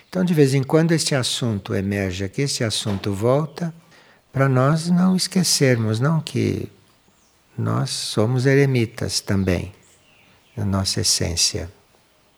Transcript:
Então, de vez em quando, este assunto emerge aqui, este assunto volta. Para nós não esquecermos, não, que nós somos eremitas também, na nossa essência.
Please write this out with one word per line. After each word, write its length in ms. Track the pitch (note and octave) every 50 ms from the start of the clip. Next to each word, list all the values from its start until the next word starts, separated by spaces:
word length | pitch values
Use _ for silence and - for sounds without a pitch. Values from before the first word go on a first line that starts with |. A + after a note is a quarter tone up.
| _ _
Então, 140 | - F3+ F#3
de 100 | F3 F#3
vez 200 | D3+ D3 C3+ B2+
em 80 | C#3
quando, 300 | C3 C3 - D#3 E3 E3
este 240 | E3+ D#3 - - D#3
assunto 580 | C3+ A#2+ - - - - A#2+ A2 G2 - - G#2
emerge 500 | G2+ F#2+ G2+ G2+ G2+ G2 F#2+ F2+ F2+ G2
aqui, 200 | F#2+ - - C#3
este 200 | C#3 - - B2
assunto 500 | A2 - - - A2+ G2+ F#2+ - G#2+ G2+
volta. 600 | F#2+ G#2+ A#2+ C3 C#3+ D#3+ D3+ - - F3 E3 D#3+ - - _ _ - _ _ _ _ _ _
Para 180 | - C3+ C3+ C3+
nós 400 | C3 B2+ C3 C#3 D#3 D#3+ D#3+ F3
não 260 | F3+ F3 F3+ F#3 F#3
esquecermos, 840 | F#3 - - - F#3+ E3+ - - - D3 C3 B2+ A#2 A2+ G#2+ A2 A2
não, 200 | B2+ D3 E3 D#3
que 480 | - - - A#2 A2 G#2 G2 F#2+ - - - _ _ _ _ _ _ _ _ _ _ _ _ _ _ _ _ -
nós 340 | A2+ A2+ A2 A#2+ C3+ C3+
somos 540 | - - - - - - G#2+ A2 B2+ B2+ B2
eremitas 760 | C#3 C3+ C#3 C#3 C3+ C3 B2 A2+ G#2+ - - - F#2 - -
também, 520 | - - G#2 G2 F#2+ F#2+ F2+ F2 F2+ F#2 - - _ _ _ _ _ _ _ _ _ _ _ _ _ _ _ -
na 80 | G#2
nossa 360 | G2 F#2+ G2 F#2+ - - G#2+
essência. 720 | G2+ - - - G2+ F2 E2+ E2+ - - - F2 E2+ F2 - _ _ _ _ _ _ _ _ _ _ _ _